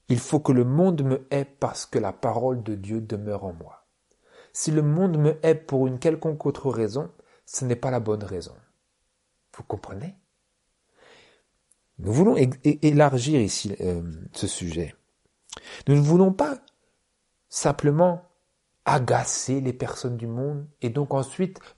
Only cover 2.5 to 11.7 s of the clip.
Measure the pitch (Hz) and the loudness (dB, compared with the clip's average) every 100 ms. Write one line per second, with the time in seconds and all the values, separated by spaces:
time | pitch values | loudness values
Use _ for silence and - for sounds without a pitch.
2.5 | 127 107 104 95 110 110 110 104 101 95 | -2 -6 -8 -6 -8 -6 -8 -6 -6 -8
3.5 | 82 80 - _ _ _ _ _ _ - | -12 -16 -20 _ _ _ _ _ _ -18
4.5 | - - 156 147 156 190 156 151 151 160 | -8 -2 0 2 2 2 2 2 2 2
5.5 | 156 - 135 131 127 165 160 160 151 143 | 0 0 0 0 0 -2 0 -2 -4 -4
6.5 | 139 135 113 110 113 170 - _ _ - | -2 -2 -2 -2 -2 -8 -12 _ _ -12
7.5 | - 127 120 139 123 110 107 101 92 82 | -6 -4 -2 -2 -2 -2 -4 -4 -10 -10
8.5 | 52 _ _ _ _ _ _ _ _ _ | -16 _ _ _ _ _ _ _ _ _
9.5 | - - 104 - 98 156 196 _ _ _ | -18 -10 -10 -10 -12 -12 -14 _ _ _
10.5 | _ _ _ _ _ _ - _ _ _ | _ _ _ _ _ _ -20 _ _ _
11.5 | _ _ | _ _